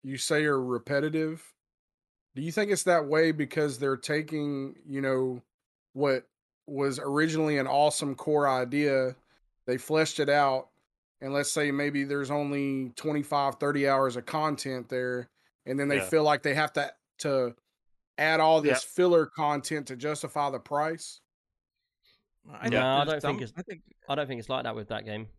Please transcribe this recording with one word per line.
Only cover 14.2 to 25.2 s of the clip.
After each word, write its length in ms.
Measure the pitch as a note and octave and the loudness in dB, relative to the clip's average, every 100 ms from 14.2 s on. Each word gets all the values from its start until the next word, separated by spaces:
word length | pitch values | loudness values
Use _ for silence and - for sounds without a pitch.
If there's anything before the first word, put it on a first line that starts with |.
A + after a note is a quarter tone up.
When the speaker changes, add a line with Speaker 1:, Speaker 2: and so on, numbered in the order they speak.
| A#2+ | -6
Speaker 1:
content 640 | D#3 D#3 D3 C3+ C3 A#2+ | -2 -2 -2 -6 -8 -6
there, 400 | B2+ B2+ B2 B2 _ _ _ - | -4 -2 -4 -8 _ _ _ -8
and 120 | C3+ | -4
then 80 | C#3+ | 0
they 100 | C#3+ | 0
Speaker 2:
Yeah. 120 | - | 2
Speaker 1:
feel 140 | D#3+ | 2
like 180 | D3+ D3 | 4 2
they 140 | D3+ C#3 | 0 0
have 180 | D3+ | 0
to, 200 | - C#3 - _ _ | -2 -6 -8 _ _
to 360 | D3+ C3+ B2 A#2+ _ _ _ _ _ - | -2 0 0 -6 _ _ _ _ _ 0
add 220 | D#3 D#3+ | 2 4
all 200 | D#3+ D#3+ | 6 6
this 220 | D3 C3 | 4 0
Speaker 2:
Yeah. 60 | - | -2
Speaker 1:
filler 360 | - F3+ E3+ D3+ | 2 4 6 2
content 600 | - D3 D3 C3+ D#3 C3 | -2 -2 -2 -4 -8 -8
to 80 | C3 | -8
justify 540 | D3 D3 - D3+ C#3+ | -6 -6 -6 -4 -4
the 100 | C3 | -4
price? 600 | - D3 D#3 E3 - - _ _ _ _ _ _ _ _ _ _ _ _ - | -4 -4 -2 -6 -12 -18 _ _ _ _ _ _ _ _ _ _ _ _ -20
Speaker 3:
I 200 | C3 - | -8 -2
Speaker 4:
No, 80 | A2+ | 0
Speaker 3:
think 60 | |
Speaker 4:
I 220 | B2+ C3+ C#3+ | 2 2 2
Speaker 3:
there's 180 | D#3 | -2
Speaker 4:
don't 140 | C#3+ C3 | -2 -4
think 20 | |
Speaker 3:
some, 40 | |
Speaker 4:
it's, 100 | B2 - | -6 -12
Speaker 3:
I 40 | |
think 200 | F#3 F3 _ _ - | -14 -14 _ _ -8
Speaker 4:
I 60 | C#3+ | -6
don't 120 | C#3 | -4
think 120 | B2 | -8
it's 100 | A2 | -6
like 140 | C3 | -6
that 120 | A#2+ A2+ | -4 -8
with 120 | G#2 | -8
that 160 | A2 G#2+ | -10 -8
game. 220 | G#2+ | -10